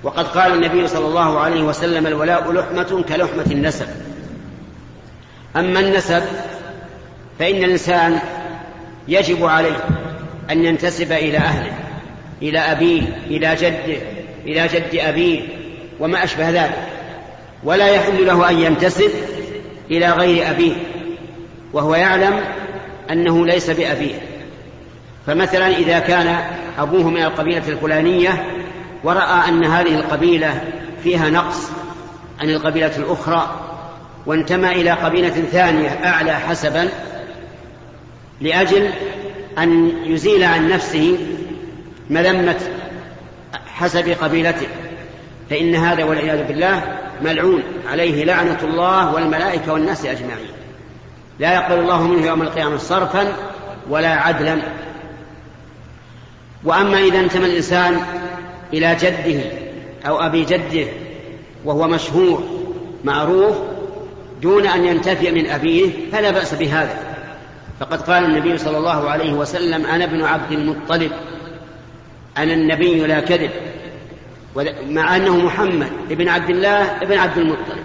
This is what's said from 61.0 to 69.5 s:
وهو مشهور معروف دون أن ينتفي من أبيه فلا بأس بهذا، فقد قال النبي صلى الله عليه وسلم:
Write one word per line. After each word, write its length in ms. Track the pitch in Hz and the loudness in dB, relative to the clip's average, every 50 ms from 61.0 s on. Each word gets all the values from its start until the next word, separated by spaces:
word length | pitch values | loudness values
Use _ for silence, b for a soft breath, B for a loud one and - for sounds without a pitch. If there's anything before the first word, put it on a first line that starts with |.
| - - - - - - - - - - - - - | -12 -14 -14 -16 -16 -16 -16 -18 -18 -20 -20 -10 -4
وهو 240 | 147 147 151 165 160 | -2 0 2 2 2
مشهور 560 | 170 156 - - 135 175 185 180 160 135 - - - - - - - - - - - - - | 2 0 -2 0 2 4 4 4 4 2 -2 -6 -6 -8 -6 -8 -8 -10 -10 -12 -12 -6 -4
معروف 520 | 143 139 147 151 160 185 190 196 214 208 190 190 - - - - - - - - - - - - - - - | -2 0 0 2 2 4 4 4 4 2 0 -4 -6 -8 -10 -10 -10 -10 -12 -14 -14 -14 -16 -18 -16 -12 -4
دون 240 | 131 175 202 208 202 | 2 4 4 4 4
أن 180 | 196 175 180 175 | 4 2 2 2
ينتفي 460 | 175 170 160 - 190 185 - 170 175 | 2 2 2 2 0 0 0 0 2
من 160 | 165 165 156 | 2 0 0
أبيه 440 | - 147 143 143 165 165 170 196 185 - - - - | 0 -2 0 0 2 4 4 4 2 2 -4 -6 -4
فلا 180 | 202 214 214 202 | -2 0 2 2
بأس 240 | 185 190 170 147 160 | 2 2 0 -2 -4
بهذا، 420 | 143 165 143 151 160 151 - - - - - - - - - - - - - - - - - - - | -2 -2 0 0 0 0 -2 -4 -8 -10 -10 -12 -12 -12 -14 -16 -16 -18 -18 -20 -20 -18 -18 -10 -10
فقد 220 | 135 - 160 156 | -6 -6 -6 -4
قال 220 | - 165 180 175 175 | 0 2 4 4 4
النبي 340 | 160 156 151 147 170 170 156 | 4 2 2 2 0 0 0
صلى 200 | - 151 156 151 | -2 -2 0 0
الله 320 | 160 170 165 151 147 143 | 0 0 0 0 0 0
عليه 220 | 147 160 160 156 | 0 0 0 0
وسلم: 540 | 143 147 147 - | 0 0 -2 -2